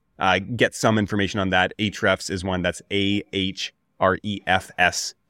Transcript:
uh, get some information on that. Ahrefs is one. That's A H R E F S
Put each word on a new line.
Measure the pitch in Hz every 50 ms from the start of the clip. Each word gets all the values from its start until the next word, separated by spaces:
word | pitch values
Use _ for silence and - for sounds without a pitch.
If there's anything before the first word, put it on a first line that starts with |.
| _ _ _ -
uh, | - 95 92 95
get | 98 - 123 110 123 - -
some | - - 117 107 110
information | 104 - - 104 98 92 - 107
on | 95 95
that. | 92 92 92 - - -
Ahrefs | 107 104 - - - 101 95 - - -
is | 95 92 87
one. | 98 92 90
That's | 87 90 87 - - _
A | 98 101 98 98 101 104 - _
H | - 98 95 95 95 - - - _ _ _ _ _ _
R | 92 95 92 -
E | - 107 101 95 _
F | - 92 92 - - - -
S | 90 85 - - - - - _ _ _